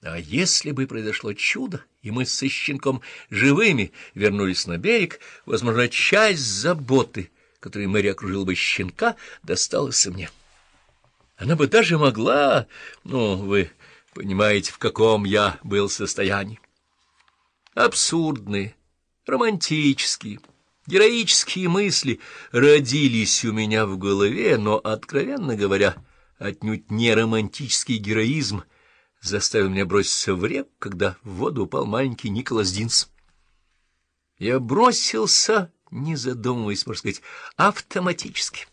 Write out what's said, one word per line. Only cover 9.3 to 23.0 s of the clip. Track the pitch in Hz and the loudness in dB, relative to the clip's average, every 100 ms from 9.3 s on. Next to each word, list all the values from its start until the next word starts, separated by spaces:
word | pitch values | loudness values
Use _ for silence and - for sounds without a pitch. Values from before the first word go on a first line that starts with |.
| - | -20
досталась | 165 - - - 143 - 101 | -6 -4 -2 -2 -2 0 0
и | |
мне. | 92 80 - _ _ _ _ _ _ _ _ _ _ | -2 -12 -16 _ _ _ _ _ _ _ _ _ _
Она | 101 160 | -2 0
бы | 147 | 4
даже | 220 180 165 | 4 4 4
могла, | 147 110 110 131 101 135 110 - - - | 2 2 2 4 4 2 0 -14 -20 -20
ну, | - 127 110 95 | -8 -2 0 -2
вы | 98 98 87 _ - - _ - | 0 0 0 _ -20 -20 _ -12
понимаете, | 101 95 104 104 95 | -6 2 4 4 0
в | - | -4
каком | - - 113 110 | -4 2 4 4
я | 101 104 104 - | 2 2 2 -2
был | - 101 101 | -4 0 0
состоянии. | - 101 - 98 101 98 110 _ _ _ _ _ _ _ _ _ _ _ - | -2 -6 -2 -2 -2 -4 -12 _ _ _ _ _ _ _ _ _ _ _ 2
Абсурдные, | - - - 165 160 139 101 104 98 - _ _ _ _ - | 2 2 0 2 0 -2 -4 -4 -4 -10 _ _ _ _ -4
романтические, | 254 233 202 - 156 147 139 - - - 104 - _ _ _ - | 0 2 0 -2 2 2 2 -2 -4 -8 -14 -18 _ _ _ -2
героические | 180 214 240 214 - - - 185 | 4 6 4 2 0 0 -2 0
мысли | 175 202 147 135 113 - - - | 2 2 0 -2 -4 -8 -20 -4
родились | 120 139 151 131 139 | 4 8 8 6 2